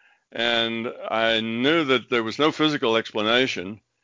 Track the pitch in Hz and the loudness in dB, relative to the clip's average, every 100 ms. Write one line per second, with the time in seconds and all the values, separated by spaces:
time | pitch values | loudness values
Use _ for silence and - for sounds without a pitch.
0 | _ _ _ - 117 117 113 113 117 - | _ _ _ -4 0 0 0 -4 -6 -8
1 | 190 110 113 110 113 117 131 165 143 127 | -4 0 2 2 0 0 2 2 2 0
2 | 107 120 110 107 151 147 156 147 123 113 | 2 -2 -2 0 0 2 0 0 2 0
3 | 110 110 107 120 131 - 90 107 _ _ | 0 -4 0 2 2 -2 -8 -12 _ _